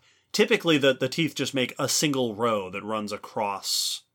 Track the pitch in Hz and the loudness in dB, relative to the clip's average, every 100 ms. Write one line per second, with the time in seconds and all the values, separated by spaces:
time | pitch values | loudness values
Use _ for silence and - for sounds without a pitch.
0 | _ _ _ - 214 214 170 151 135 127 | _ _ _ 0 2 2 4 4 4 4
1 | 131 - 151 - 127 135 123 - 139 - | 0 0 -2 -2 -4 -2 -2 -2 -2 0
2 | 160 135 123 101 117 107 92 98 104 110 | 0 2 0 0 0 0 -2 -8 -4 -4
3 | 104 104 - 123 104 95 - - - - | -4 -8 -8 -4 -2 -2 -4 -2 -2 -6
4 | - | -10